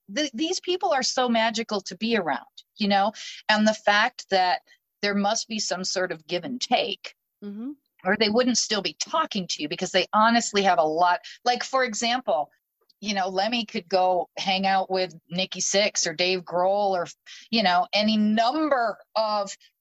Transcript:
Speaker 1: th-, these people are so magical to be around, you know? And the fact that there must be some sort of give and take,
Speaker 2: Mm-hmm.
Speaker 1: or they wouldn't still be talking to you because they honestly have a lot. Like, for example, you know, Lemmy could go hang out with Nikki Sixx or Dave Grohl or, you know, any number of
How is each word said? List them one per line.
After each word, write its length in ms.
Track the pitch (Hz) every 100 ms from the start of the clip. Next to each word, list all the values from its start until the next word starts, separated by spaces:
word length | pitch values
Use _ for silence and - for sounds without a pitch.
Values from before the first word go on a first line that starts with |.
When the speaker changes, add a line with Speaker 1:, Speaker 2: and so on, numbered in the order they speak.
| -
Speaker 1:
th-, 160 | 208 302
these 260 | 226 320 370
people 320 | - 359 392
are 100 | 277
so 260 | 240 - 254
magical 520 | 233 226 220 226 208
to 140 | - 185
be 200 | 220 220
around, 300 | 165 127 - - _ -
you 120 | 202
know? 240 | 202 202 - - - -
And 180 | 214 214
the 60 |
fact 520 | 214 - 208 233 - -
that 320 | 190 180 - - _ _ _
there 120 | 202
must 340 | 202 202 220 -
be 100 | 220
some 260 | - 180
sort 260 | 185 185 180
of 140 | 160 -
give 180 | 180
and 160 | 160 247
take, 540 | - 226 202 - - - _ _
Speaker 2:
Mm-hmm. 280 | 202 202 247 294 _ _ 185
Speaker 1:
or 100 | 208
they 140 | 214
wouldn't 260 | 220 254 226
still 240 | - 214
be 140 | 175 151
talking 480 | - 320 311 202 170
to 140 | -
you 60 | 147
because 240 | 165 185
they 140 | 190 175
honestly 480 | 208 220 233 - 202
have 160 | 196 170
a 40 |
lot. 380 | 156 156 175 175 - -
Like, 180 | 240 247
for 220 | - 262
example, 640 | 247 208 233 247 233 160 147 _ _ _ _ _
you 120 | 202
know, 140 | 196 185
Lemmy 380 | 190 208 240 214
could 200 | 220 -
go 440 | 185 185 180 - -
hang 280 | 180 190 190
out 240 | 196 185
with 240 | 185 185 165 -
Nikki 320 | 170 190 180
Sixx 460 | - 196 208 - 175
or 80 |
Dave 260 | 160 180 185
Grohl 500 | 170 175 185 202 202
or, 140 | 185 160 - - - -
you 120 | 226
know, 240 | 190 180 175
any 240 | 202 214 214
number 800 | 214 214 226 302 311 269 233 - _
of 400 | 214 220 208 196 - _ _